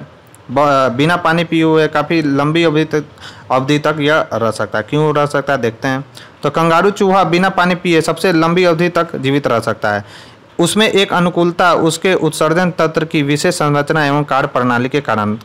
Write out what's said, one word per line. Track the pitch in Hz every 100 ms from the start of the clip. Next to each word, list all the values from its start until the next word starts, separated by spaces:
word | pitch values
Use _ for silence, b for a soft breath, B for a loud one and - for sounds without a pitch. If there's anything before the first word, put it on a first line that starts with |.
| - - - - -
ब-, | 127 147 139 131 120
बिना | 151 175
पानी | 165 165
पिए | 165 165
हुए | 160 156 151
काफ़ी | 151 147 165
लंबी | 151 139 143 160
अवधि | 165 151 156
तक, | 156 143 - B B B
अवधि | 127 135 147
तक | 151 156
यह | 143 156 -
रह | 110 113
सकता | 107 107 110
है। | 107
क्यों | 147 156 147
रह | 143
सकता | 143 135
है | 139
देखते | 120 113 135
हैं। | 131 139 B B B
तो | 147
कंगारू | 151 165 165 190
चूहा | 196 196 190
बिना | 175 170 190
पानी | 185 175 180
पिए | 180 165
सबसे | 160 160 196
लंबी | 165 165 170
अवधि | 180 160 175
तक | 175 170 139
जीवित | 135 139 135
रह | 117
सकता | 110 104 110
है। | 104 104 B B B - -
उसमें | 170 202 220
एक | 196 196
अनुकूलता | 180 175 175 175 170 185
उसके | 156 160 156 190
उत्सर्जन | 180 156 - 156 160 180
तंत्र | 165 160 160 156
की | 160
विशेष | 143 147 180 175
संरचना | 147 143 143 160 143
एवं | 147
कार्य | 147 135 139
प्रणाली | 131 123 120 127
के | 143
कारण। | 139 110 104 110